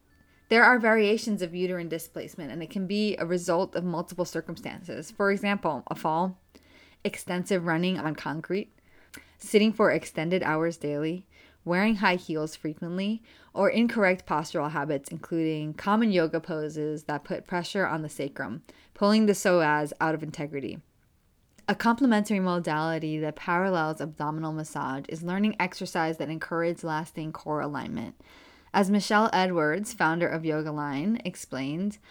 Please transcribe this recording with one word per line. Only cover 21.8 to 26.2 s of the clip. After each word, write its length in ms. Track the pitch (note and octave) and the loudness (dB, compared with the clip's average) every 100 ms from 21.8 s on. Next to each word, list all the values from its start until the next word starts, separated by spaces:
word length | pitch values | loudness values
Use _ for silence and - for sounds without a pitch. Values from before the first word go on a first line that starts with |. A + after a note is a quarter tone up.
| A#3 A#3 C4+ G#3+ G#3 G3+ | 2 4 6 4 4 2
modality 760 | F#3 F3 E3 D3+ D#3+ D#3+ D#3 D#3 | 2 0 0 0 0 0 -2 -2
that 160 | D#3 D3+ | -4 -4
parallels 640 | - F3 F#3+ F3 D#3 D#3 | -2 0 2 2 0 -2
abdominal 500 | D3+ D3+ D3+ D#3 D#3+ | -6 -6 -4 -4 -4
massage 540 | D#3 D3+ D3+ C3 C3+ - | -6 -6 -6 -4 -6 -8
is 160 | D#3+ | -8
learning 320 | E3+ F#3+ G#3+ G#3 | -4 0 0 0
exercise 580 | F3+ - F3+ F3+ D#3+ | -2 -4 -4 -2 -2
that 120 | D#3+ | -2